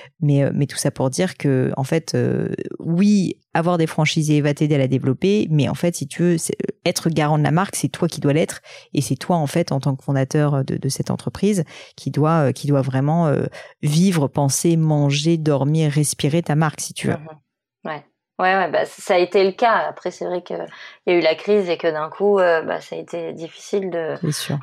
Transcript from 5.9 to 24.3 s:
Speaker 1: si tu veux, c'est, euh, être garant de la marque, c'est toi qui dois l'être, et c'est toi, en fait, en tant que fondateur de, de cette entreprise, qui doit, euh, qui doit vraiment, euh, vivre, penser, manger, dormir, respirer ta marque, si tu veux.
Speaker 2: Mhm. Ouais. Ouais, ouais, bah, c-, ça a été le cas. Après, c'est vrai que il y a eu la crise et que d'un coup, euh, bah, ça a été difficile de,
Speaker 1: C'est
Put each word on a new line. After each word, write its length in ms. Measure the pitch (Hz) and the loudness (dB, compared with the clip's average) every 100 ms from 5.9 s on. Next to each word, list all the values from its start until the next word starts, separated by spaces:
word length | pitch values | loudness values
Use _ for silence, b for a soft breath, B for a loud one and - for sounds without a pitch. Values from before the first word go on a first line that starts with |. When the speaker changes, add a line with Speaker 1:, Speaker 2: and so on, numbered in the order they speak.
| - | -2
Speaker 1:
si 120 | - | -6
tu 140 | - | -2
veux, 160 | 175 170 | 0 0
c'est, 180 | - - | -2 -4
euh, 80 | - - - | -6 -4 -4
être 240 | - 165 | -2 -2
garant 280 | 156 147 151 | 0 2 2
de 60 | |
la 80 | 143 | 2
marque, 240 | 160 196 - | 2 0 -2
c'est 120 | 139 | -4
toi 180 | - 170 | -2 -4
qui 120 | - | 0
dois 120 | 143 | 0
l'être, 280 | 147 190 - B B B | 2 0 -4 B B B
et 80 | - | -4
c'est 140 | - 135 | -2 -2
toi, 220 | - 175 | -2 0
en 100 | 143 | 0
fait, 240 | 170 170 | -2 -2
en 80 | 135 | -2
tant 160 | 143 135 | -2 -2
que 80 | |
fondateur 600 | - 139 135 156 147 139 135 | -2 -2 0 2 2 0 -2
de, 120 | - | -4
de 120 | 139 | -4
cette 200 | - - | -4 -4
entreprise, 520 | 123 - - 196 202 147 B B B | -4 -6 -2 0 0 -2 B B B
qui 160 | 139 | -6
doit, 360 | 135 151 165 135 | 0 2 4 2
euh, 40 | |
qui 160 | 123 139 | 0 0
doit 140 | 139 | 0
vraiment, 460 | 131 131 143 165 160 | 0 0 0 2 2
euh, 180 | 139 - B B B | 0 -2 B B B
vivre, 460 | 151 151 190 165 135 | -2 2 2 2 0
penser, 500 | 151 143 - 175 165 | 0 0 2 2 2
manger, 600 | 156 151 143 147 160 165 | 2 2 2 0 0 0
dormir, 540 | 151 139 139 160 151 | 2 2 2 2 2
respirer 500 | 143 147 - 147 165 | 2 -2 -2 0 0
ta 140 | 170 151 | 0 0
marque, 260 | 156 - | 0 -2
si 120 | - | -10
tu 140 | - 143 | -6 -4
veux. 60 | |
Speaker 2:
Mhm. 140 | - 156 156 _ _ _ _ 170 | -4 -8 -20 _ _ _ _ -10
Ouais. 120 | 151 - _ _ - | -10 -12 _ _ -2
Ouais, 160 | 180 | 2
ouais, 160 | 190 170 | 2 2
bah, 140 | - | 0
c-, 180 | - - | -2 -4
ça 140 | - 180 | 0 2
a 20 | |
été 280 | 180 208 190 | 2 2 2
le 80 | |
cas. 320 | 185 233 196 151 | 2 2 2 -2
Après, 240 | 151 180 | -6 -10
c'est 140 | - 175 | -8 -6
vrai 160 | 175 | -6
que 100 | 175 170 165 B B B - | -6 -10 -10 B B B 0
il 60 | |
y 20 | 175 | 2
a 40 | |
eu 20 | |
la 140 | 160 160 | 2 0
crise 340 | - 208 180 | 2 2 2
et 80 | 160 | 0
que 100 | 170 | -2
d'un 200 | 156 156 | -2 -4
coup, 280 | - 202 202 | -2 2 4
euh, 240 | 180 165 | 4 2
bah, 180 | 160 160 | 0 -6
ça 160 | - 165 | -8 -12
a 20 | |
été 320 | 156 170 165 | -10 -8 -8
difficile 580 | - 165 - - 202 190 | -10 -12 -16 -6 -4 -2
de, 260 | 170 160 143 | -4 -6 -4
Speaker 1:
C'est 120 | 160 | -4